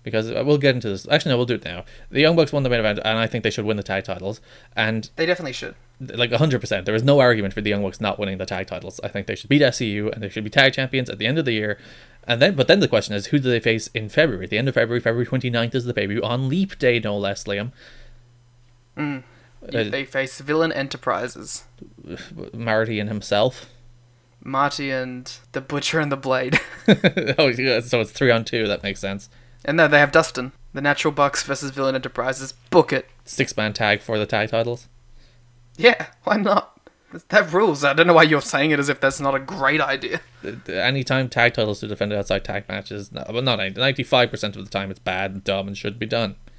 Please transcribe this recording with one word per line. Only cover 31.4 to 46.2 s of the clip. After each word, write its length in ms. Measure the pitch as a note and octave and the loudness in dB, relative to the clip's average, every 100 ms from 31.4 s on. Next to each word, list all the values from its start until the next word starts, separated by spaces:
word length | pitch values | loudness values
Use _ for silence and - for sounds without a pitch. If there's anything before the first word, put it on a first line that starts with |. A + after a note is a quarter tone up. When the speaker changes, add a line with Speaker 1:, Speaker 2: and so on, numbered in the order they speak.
Speaker 2:
versus 280 | - C3+ C#3 | -4 -4 -6
Villain 240 | C3+ C3+ | -2 -2
Enterprises. 580 | C3 C3 - B2 B2+ C3+ - _ | -2 -4 -4 -4 -4 -8 -14 _
Book 220 | F3 - | 4 4
it. 140 | C3+ - - | 2 -6 -14
Speaker 1:
Six-man 500 | - - C3 - G#2+ | -8 -4 -2 -2 -4
tag 260 | G2+ G#2+ G#2+ | 0 0 0
for 180 | - A2 | 0 -4
the 60 | G#2 | -2
tag 220 | G#2+ A2 | -2 -2
titles? 380 | A2+ A#2 A#2+ - - - - - _ _ _ _ - | -2 -2 -6 -12 -20 -20 -20 -20 _ _ _ _ 2
Speaker 2:
Yeah, 300 | A#3 - - - | 4 4 -2 -8
why 120 | - G#3 | -2 0
not? 440 | F3+ G3+ - _ _ _ _ E3+ - | 2 2 0 _ _ _ _ -20 0
That 240 | G3+ F3 | 2 4
rules. 320 | F3 G#3+ C#3+ | 4 2 2
I 80 | C#3+ | 2
don't 140 | D3 F3 | 4 6
know 80 | |
why 80 | D#3+ | 8
you're 180 | D#3+ D3 | 8 4
saying 300 | - C#3+ D3+ | 2 0 2
it 80 | C#3+ | 2
as 100 | C#3+ | 0
if 120 | C#3 | 0
that's 200 | C3+ C#3 | 0 0
not 140 | C#3 | -2
a 40 | C3+ | -2
great 400 | C3+ C#3+ C3+ D#3 | -4 -2 0 2
idea. 400 | C#3+ C3+ B2+ E3 - - | 0 -2 -4 -6 -8 -14
Speaker 1:
Th-, 120 | - B2 | -12 -12
th-, 140 | - F#2 | -8 -2
anytime 500 | A#2 C3+ B2 C3+ B2+ | -2 -2 0 0 0
tag 260 | B2 A#2 | 2 2
titles 280 | A#2+ G#2+ G2+ | 2 -2 -2
are 60 | G#2 | -6
defended 280 | G2+ G2+ G#2 | -4 -4 -2
outside 260 | G2 G2 | -2 -4
tag 240 | - G2+ - | -4 -8 -8
matches, 420 | G2+ - G#2 G2 | -10 -10 -12 -12
no, 120 | - - | -14 -8
well, 120 | A2+ | -4
not 160 | C3 G#2+ | -2 -2
any, 140 | F#2+ | -2
ninety-five 560 | G2 C3 C3 B2 B2+ A#2+ | -2 -2 -2 2 2 2
percent 240 | G#2+ G#2 G2 | 0 -8 -8
of 80 | |
the 60 | G2 | -8
time 200 | G2 G2 | -6 -6
it's 80 | F#2 | -8
bad 320 | - F#2 G2 | -6 -4 -4
and 100 | G2 | -6
dumb 220 | G2 G2 G2 | -4 -4 -4
and 100 | G2 | -8
shouldn't 220 | G#2+ A2 | -8 -8
be 80 | A2 | -4
done. 300 | A#2 | -4